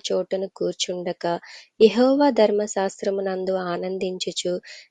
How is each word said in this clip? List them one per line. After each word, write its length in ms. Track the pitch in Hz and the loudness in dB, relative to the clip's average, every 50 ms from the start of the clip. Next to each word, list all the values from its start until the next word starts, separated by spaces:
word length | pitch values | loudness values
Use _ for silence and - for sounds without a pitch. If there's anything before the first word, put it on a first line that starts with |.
| - - | -2 -2
చోటను 380 | 196 185 185 - 190 190 190 185 - | -2 -2 -2 -2 -4 -4 -6 -6 -6
కూర్చుండక, 840 | - 180 180 180 - - - 180 180 175 175 175 - - 170 170 - - - - - - _ _ - | -6 -4 -4 -4 -4 -6 -6 -6 -6 -6 -6 -6 -4 -4 -2 -2 -4 -6 -10 -18 -20 -20 _ _ 6
యెహోవా 480 | 220 214 196 226 254 262 269 277 285 285 | 6 6 6 6 4 4 4 4 4 4
ధర్మశాస్త్రమునందు 1300 | 240 220 214 208 208 208 208 214 - 202 190 190 - - - 208 196 196 196 190 190 190 185 185 190 | 6 6 4 4 4 2 0 -2 -2 -2 -2 -2 -4 -4 -4 -4 -2 -2 -2 -4 -4 -4 -2 -2 -2
ఆనందించుచు, 1040 | 185 180 175 175 175 180 185 190 190 196 185 185 185 - 190 170 - - 180 180 185 - - - - - _ | -2 -2 -4 -4 -4 -4 -4 -4 -4 -4 -4 -6 -6 -8 -8 -6 -4 -4 -4 -4 -4 -6 -10 -18 -20 -20 _